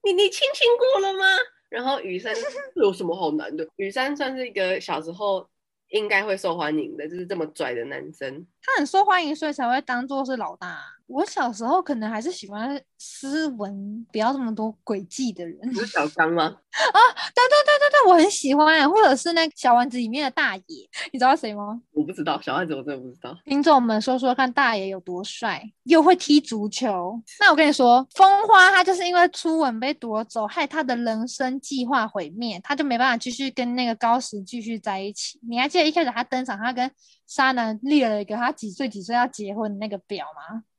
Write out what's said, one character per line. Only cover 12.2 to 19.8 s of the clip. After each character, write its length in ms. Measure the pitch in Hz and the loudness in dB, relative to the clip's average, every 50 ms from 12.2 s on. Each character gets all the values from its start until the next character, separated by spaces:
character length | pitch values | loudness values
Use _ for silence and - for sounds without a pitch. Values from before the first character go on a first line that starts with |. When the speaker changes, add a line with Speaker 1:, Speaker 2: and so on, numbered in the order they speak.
Speaker 2:
是 120 | 226 330 | -6 -6
喜 160 | 359 - - 196 | -8 -8 -14 -14
欢 340 | 202 208 226 262 285 277 _ _ _ _ | -10 -8 -8 -6 -8 -8 _ _ _ _
斯 480 | - - - - - 269 277 311 320 | -20 -20 -18 -14 -10 -6 -4 -2 -4
文， 580 | 302 254 220 202 196 202 196 196 202 208 226 233 _ | -4 -4 -6 -8 -8 -8 -10 -10 -10 -10 -12 -14 _
不 80 | - 214 | -4 -2
要 140 | 214 240 | 0 0
这 60 | 277 269 | 0 -2
么 120 | 254 226 | -4 -6
多 240 | 220 208 220 220 214 _ _ | -4 -4 -6 -6 -8 _ _
诡 220 | - 214 196 196 | -6 -6 -6 -6
计 260 | - - - 269 240 | -10 -8 -6 -6 -6
的 140 | 185 175 175 | -6 -8 -12
人。 100 | 170 165 - | -12 -12 -10
Speaker 1:
你 100 | - 247 | -10 -8
是 140 | 254 196 226 | -6 -6 -6
小 180 | 208 - - 143 151 | -4 -2 -2 -4 -2
刚 240 | - 175 160 160 | 0 0 0 0
吗？ 100 | 170 170 | 2 0
Speaker 2:
<laughs> 0 | |
啊， 560 | 156 160 - _ _ _ - - 640 - - 403 466 494 - - - - | 0 -2 -4 _ _ _ -4 -2 0 4 6 8 6 6 6 0 -10 -2
对， 120 | _ - 494 508 | _ 2 4 6
对， 80 | 587 587 587 | 6 4 6
对， 140 | 605 587 571 | 6 4 6
对， 120 | 571 587 | 4 6
对， 160 | - 508 508 381 | 6 6 8 8
我 60 | 370 | 8
很 140 | 339 311 403 | 8 8 4
喜 240 | 403 - - 269 | 2 -2 -2 0
欢 220 | 269 294 302 311 320 | 4 4 6 6 6
欸。 140 | 320 277 294 | 6 4 4
或 120 | 359 440 427 | 6 6 6
者 100 | 302 269 | 6 6
是 180 | 247 - 339 | 4 0 -2
那 160 | 339 339 330 311 _ | 0 0 0 0 _
小 180 | - - 254 | -2 2 4
丸 160 | 233 240 | 4 4